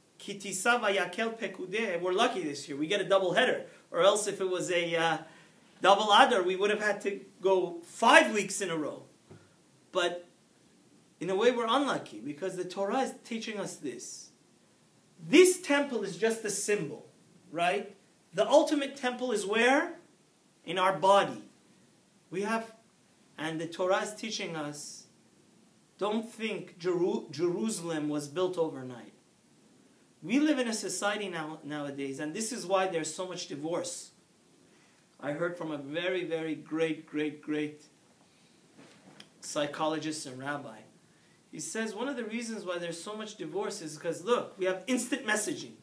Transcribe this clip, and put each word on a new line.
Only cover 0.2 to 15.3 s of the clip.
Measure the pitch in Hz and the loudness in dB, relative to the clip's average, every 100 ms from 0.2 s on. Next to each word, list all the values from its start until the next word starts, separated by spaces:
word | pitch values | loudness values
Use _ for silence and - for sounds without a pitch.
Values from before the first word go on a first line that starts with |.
| - 202 202 - 240 240 | -12 -10 -6 0 2 4
Vayakel, | 214 196 180 - 226 226 | 4 0 0 -2 -4 -4
Pekudeh? | 196 - 185 208 226 170 | -8 -8 -6 -4 -2 -2
We're | 180 | 0
lucky | 185 247 233 | 2 2 2
this | 156 143 - | -6 -6 -8
year. | 143 | -4
We | 160 | -2
get | 202 | 0
a | 170 | 4
double | 196 185 | 2 4
header. | 180 247 - - - - | 2 2 0 -6 -18 -6
Or | 170 | 4
else | 196 208 202 | 6 6 2
if | 175 | -2
it | 185 | -2
was | 180 160 | -2 0
a, | 175 170 165 | 0 0 2
uh, | 165 156 - - - - - - | 2 0 -6 -20 -20 -20 -20 2
double | 180 202 214 | 6 6 8
Adar, | 208 262 208 | 8 8 6
we | 175 185 | 2 2
would | 208 | 2
have | 208 | 2
had | 214 202 | 0 0
to | 202 - - - | -2 -6 -10 -2
go | 190 190 170 165 | 4 4 2 -4
five | - - 240 311 311 | -12 2 8 10 8
weeks | 214 185 - | 2 -2 -2
in | 190 | -2
a | 165 | -2
row. | 139 135 - - - - - _ _ _ _ | -4 -8 -14 -20 -20 -20 -20 _ _ _ _
But | 180 175 175 - _ _ _ _ _ _ - _ - | 0 0 -2 -12 _ _ _ _ _ _ -20 _ -10
in | 170 | -2
a | 190 | 2
way, | 240 | 4
we're | 240 226 | 4 2
unlucky | 254 269 156 - - | 2 2 -2 -4 -12
because | 131 147 190 170 | -10 -6 -6 -6
the | 175 | -8
Torah | 196 196 254 | -4 -2 0
is | 254 - | -2 -6
teaching | - 226 226 208 | -10 -8 -6 -6
us | 170 - | -8 -8
this. | 139 120 - - - _ _ _ _ _ _ _ _ - | -10 -10 -12 -16 -18 _ _ _ _ _ _ _ _ -16
This | 165 | 6